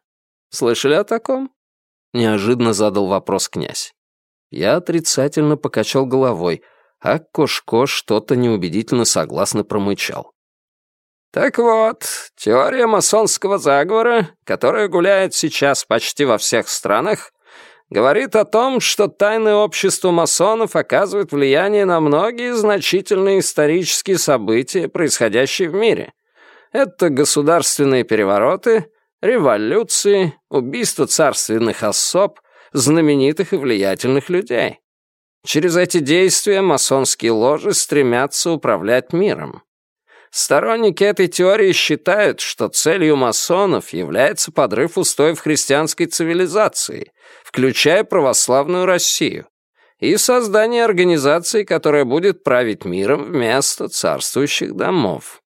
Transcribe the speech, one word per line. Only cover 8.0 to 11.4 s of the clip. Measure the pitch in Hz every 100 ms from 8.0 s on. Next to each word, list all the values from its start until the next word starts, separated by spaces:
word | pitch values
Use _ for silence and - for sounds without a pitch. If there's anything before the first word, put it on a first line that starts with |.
| - 107 - 123
неубедительно | 120 107 87 90 117 127
согласно | 113 90 78 71 98 107
промычал. | 101 104 101 98 - - - _ _ _ _ _ _ _ _ _ _
«Так | -